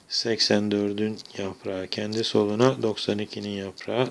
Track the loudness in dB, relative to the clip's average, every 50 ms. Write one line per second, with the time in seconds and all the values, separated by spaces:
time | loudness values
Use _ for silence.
0 | _ -4 -4 -2 0 0 0 0 2 4 4 4 4 2 2 2 2 0 0 -2
1 | -2 -2 -4 -6 -12 -14 -10 -8 -6 -6 -8 -8 -8 -6 -6 -6 -6 -6 -4 -4
2 | -4 -4 -2 -2 -2 2 4 4 4 4 4 6 6 4 4 4 0 -2 0 0
3 | -2 -2 0 0 -2 -6 -8 -8 -8 -6 -6 -6 -6 -8 -10 -10 -6 -2 0 0
4 | 0 0